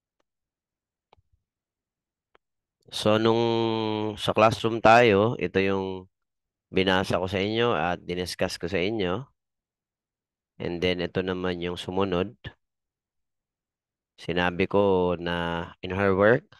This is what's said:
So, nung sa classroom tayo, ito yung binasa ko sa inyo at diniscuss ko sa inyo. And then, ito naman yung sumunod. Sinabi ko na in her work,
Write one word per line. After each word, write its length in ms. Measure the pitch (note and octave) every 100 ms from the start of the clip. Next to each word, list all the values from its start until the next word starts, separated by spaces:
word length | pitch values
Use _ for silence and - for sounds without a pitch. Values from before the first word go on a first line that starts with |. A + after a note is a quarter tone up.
| _ _ _ _ _ _ _ _ _ _ _ _ _ _ _ _ _ _ _ _ _ _ _ _ _ _ _ _ _
So, 240 | - G#2+ A2
nung 240 | A2+ A2+ A#2 A#2 A2+ A2+ A2 G#2+ G#2+
sa 160 | G#2+ -
classroom 480 | G2 A2 A#2 A2+ A2+
tayo, 560 | A2 A#2 A#2+ G2 A2 -
ito 160 | F2 F#2+
yung 480 | G2 G2 F#2+ F#2+ F#2 _ _ _ _ _ _
binasa 560 | F#2 F#2+ F#2 F#2+ F2+
ko 80 | F#2
sa 80 | G2
inyo 400 | G2+ A2 A#2+ F#2
at 240 | E2+ F2+
diniscuss 560 | E2+ F2 F2+ - F#2 -
ko 80 | E2+
sa 160 | F#2
inyo. 400 | F#2 A2+ F2+ F#2+ C#3 _ _ _ _ _ _ _ _ _ _ _ _ _
And 240 | E2+ F2
then, 160 | F2+ F2+
ito 240 | E2+ -
naman 400 | F#2 F#2 F2+ F2
yung 160 | E2+ F2
sumunod. 560 | - F#2 G2 F2 G2 - - - _ _ _ _ _ _ _ _ _ _ _ _ _ _ _ _
Sinabi 480 | - F2 F2+ F2 F#2
ko 480 | G2 G2+ F#2 F2+
na 560 | E2+ E2+ F2 E2+ E2+ E2+ -
in 160 | F#2
her 240 | F#2 G2+ F#2+
work, 240 | G#2 B2+ - -